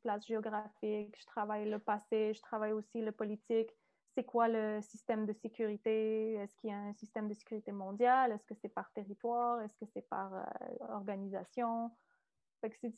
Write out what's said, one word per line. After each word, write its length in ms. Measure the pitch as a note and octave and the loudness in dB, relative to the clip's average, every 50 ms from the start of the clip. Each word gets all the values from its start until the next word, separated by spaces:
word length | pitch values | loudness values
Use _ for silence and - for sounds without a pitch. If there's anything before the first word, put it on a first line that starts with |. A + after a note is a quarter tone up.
| - | -2
places 240 | A#3 G#3 G#3+ G#3+ | -2 -2 -2 -2
géographiques, 880 | - A3+ A3 G#3+ A3 G#3+ G#3+ G#3+ G#3+ - _ - G#3+ G#3 G#3 G#3 G#3 G#3+ - | -2 -2 -2 -2 -2 -2 -4 -4 -6 -8 _ -2 -2 -2 -2 -2 -6 -10 -16
je 80 | - | -20
travaille 420 | - - A3+ G#3 G#3 G#3+ G#3+ G#3+ G#3+ | -8 -6 -4 -2 -2 -2 -2 -2 -2
le 100 | G#3+ G#3+ | -2 -2
passé, 540 | - - G#3 G#3 - - A3+ A3 G#3+ G#3+ A3 | 0 0 0 0 0 0 2 2 4 2 0
je 60 | - | -2
travaille 320 | - - A#3+ G#3+ G#3+ G#3+ G#3+ | -6 -6 -4 -2 0 0 0
aussi 300 | G#3+ G#3+ - - A#3 A3 | -2 -2 -4 -4 -4 -2
le 100 | G#3+ G#3+ | -2 -2
politique. 580 | - G#3+ G#3 G#3+ G#3 - - A#3 A3+ A3+ A3 - _ _ _ _ _ _ _ _ | -2 -2 -4 -4 -4 -2 2 2 2 2 2 -4 _ _ _ _ _ _ _ _
C'est 100 | C4 B3 | -4 -2
quoi 240 | - - A#3 A#3 A3+ | 2 4 4 4 6
le 320 | A3+ A3 G#3+ G#3+ G#3+ G#3+ G#3+ | 4 4 2 0 0 -2 -4
système 440 | - - G#3+ - - A3+ G#3+ G#3+ | -8 -12 -6 -2 0 0 2 2
de 60 | G#3 G#3+ | 0 -2
sécurité ? 1000 | - - A3 - - A3+ G#3+ G#3 G#3 - A3 A3 A3 A3 A3 A3 A3 A3 A3 A3 | -4 -6 -8 -2 -2 0 0 0 0 2 2 4 4 4 4 2 2 2 0 0
Est-ce 200 | G#3 G3+ G3+ - | -2 -4 -6 -8
qu'il 140 | _ - A3 | _ -6 -6
y 20 | G3+ | -4
a 60 | G3+ | -4
un 140 | G#3 G#3 G#3 | -4 -6 -8
système 340 | - A3 G#3 - A3 G#3+ G#3 | -8 -12 -8 -6 -4 -4 -2
de 60 | G#3 | -4
sécurité 380 | G#3+ - - A3+ G#3+ G#3+ - G3+ | -6 -8 -8 -8 -6 -6 -6 -6
mondial ? 600 | G3 F#3+ F#3+ G3+ G3+ A#3+ B3 B3+ C4 C4 A#3+ G#3+ | -6 -6 -6 2 4 6 8 8 8 6 4 2
Est-ce 120 | G#3 - | 0 -6
que 100 | - G#3+ | -10 -12
c'est 140 | - - G#3+ | -10 -10 -6
par 220 | - F#3+ F#3+ - - | -6 -6 -6 -6 -8
territoire ? 680 | G#3+ G3+ G3 G3+ - - A#3 A#3+ A#3+ A#3+ A#3+ A#3+ A#3 G#3+ | -10 -8 -8 -8 -4 -2 0 2 2 2 2 2 0 -2
Est-ce 140 | G#3+ - | -6 -8
que 100 | _ G#3+ | _ -14
c'est 200 | G#3+ - - - _ | -10 -10 -10 -8 _
par, 260 | - F#3+ G3 F#3+ F#3+ | -4 -4 -4 -4 -6
euh, 100 | F#3+ - - - - - - - - - A3 | -6 -6 -6 -6 -8 -8 -8 -8 -8 -8 -6
organisation ? 1000 | A3 G#3 G3 G#3 G3+ G3 G3 G3 G3 F#3+ F3+ - - B3 A#3+ A3+ A3+ A3+ A#3 A#3 A#3 _ _ _ _ _ _ _ _ _ _ _ _ _ | -6 -6 -4 -4 -4 -4 -4 -4 -6 -6 -8 -6 -4 -2 0 0 0 0 -2 -4 -6 _ _ _ _ _ _ _ _ _ _ _ _ _
Fait 100 | - A3 | -8 -8
que 60 | A3 - | -6 -6
c'est, 120 | - A#3+ A3+ | -6 -8 -8